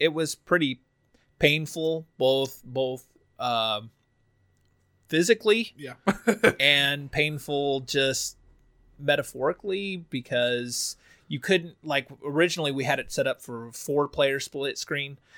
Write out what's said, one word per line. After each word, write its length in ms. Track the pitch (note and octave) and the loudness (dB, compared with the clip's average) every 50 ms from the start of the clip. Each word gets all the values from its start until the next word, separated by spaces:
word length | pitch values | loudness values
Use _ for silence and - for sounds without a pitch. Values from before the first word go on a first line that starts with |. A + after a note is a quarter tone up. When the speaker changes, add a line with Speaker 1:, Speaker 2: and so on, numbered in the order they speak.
Speaker 1:
it 120 | D3 E3 D3+ | 2 2 2
was 200 | D#3+ D#3+ D3+ - | 2 -2 -2 -4
pretty 460 | - _ - F3 F3+ D#3+ C3+ B2+ - _ _ _ _ _ _ _ _ _ _ _ - | -6 _ 2 2 4 4 2 -2 -4 _ _ _ _ _ _ _ _ _ _ _ 2
painful, 680 | - D3 D3 D#3 D#3 D3 - E3+ D#3+ D#3+ D#3+ D#3+ D#3+ _ _ - | 2 4 4 2 -2 -6 -4 -2 -2 0 -2 -2 -6 _ _ 2
both, 420 | C3 C3 C3+ C3+ C3+ C3 - - - | 4 4 4 4 2 -2 -4 -12 -14
both, 400 | B2+ B2 C3 C3+ B2+ C3 B2+ - _ _ _ _ _ _ - | -8 -4 -2 -2 -2 -4 -8 -12 _ _ _ _ _ _ -6
um, 520 | B2 B2 A#2+ A#2 A2+ A2 G#2+ G#2+ A2 A2+ _ _ _ _ _ _ _ _ _ _ _ _ _ _ _ _ _ _ _ _ _ _ _ - | -4 -2 0 0 0 0 -2 -4 -6 -10 _ _ _ _ _ _ _ _ _ _ _ _ _ _ _ _ _ _ _ _ _ _ _ -2
physically 680 | - D#3+ F3 F3+ A#3 A3 - A3 G#3 A3+ A3+ - - | 0 2 4 4 2 2 4 2 4 2 2 -4 -8
Speaker 2:
Yeah. 180 | - D3 B2+ B2 - - - - - - | -16 -16 -16 -14 -6 -2 -2 -2 0 2
<laughs> 340 | - G#3 - - F#3+ - - | 0 0 4 4 2 2 4
Speaker 1:
and 500 | C3+ C#3+ C#3+ C#3+ C#3+ C#3 C#3+ C#3+ C#3 C#3 | 4 4 4 4 4 2 0 -2 -6 -6
painful 680 | - D#3 D3+ D3+ D3+ C#3 - - D3 C#3 C#3+ C#3+ C#3 C3+ | -2 0 0 0 0 -6 -6 -4 -2 0 0 0 0 -2
just 560 | C3 - - C#3 C3+ C3+ C3 - - - - _ _ _ _ _ _ _ _ _ _ _ _ - | -2 -2 0 2 2 2 2 -2 -4 -6 -8 _ _ _ _ _ _ _ _ _ _ _ _ -8
metaphorically, 1080 | C#3+ C#3+ C#3+ C#3+ C3+ - - B2+ B2+ D3+ F3 - - G3+ F#3+ G3 G3+ G3 F#3+ F3+ E3 - | 0 0 0 0 0 -6 -6 -2 0 0 0 -2 -4 -6 -4 -4 -4 -4 -6 -8 -8 -8
because 840 | - C3 A#2+ - C3+ B2 B2 A#2+ B2 A#2+ B2 B2 A#2+ - - - - _ _ _ - _ _ - | -8 -8 -6 -2 0 0 0 2 0 -2 -4 -4 -6 -6 -6 -6 -8 _ _ _ -20 _ _ -8
you 100 | D3 C3+ | -8 -6
couldn't, 360 | - - F#3+ F3+ E3 E3+ D3 _ - | 0 2 2 2 0 -2 -16 _ -6
like, 260 | D#3 D3 C#3 B2+ - C#3 - - | -2 -2 -2 -2 -4 -12 -12 -8
originally 480 | D3 C#3 D3+ E3+ F3 D#3+ F3 D#3 C#3+ C#3 | -2 2 2 2 2 2 0 -2 -2 0
we 120 | C#3 C3 | -2 0
had 140 | C#3 C#3+ C3 | 0 0 0
it 120 | B2+ - - | -2 -4 -2
set 140 | - C3+ | 0 0
up 140 | C3+ B2+ - - | 0 0 -4 -6
for 280 | - B2 A#2 A#2 A#2+ A#2 | -12 -12 -12 -12 -12 -14
four 360 | - - - C#3+ D3 D3 C#3 | -12 -6 -2 0 0 0 0
player 320 | - - C#3+ C#3 C3+ C#3 | 2 2 2 2 2 -2
split 380 | - - - C#3+ C#3 C#3 - - | -6 -8 -8 -6 -6 -4 -6 -6
screen, 400 | - - D3+ C#3+ C#3+ C#3 C#3+ - _ _ - | -6 -6 -6 -6 -6 -8 -12 -18 _ _ -20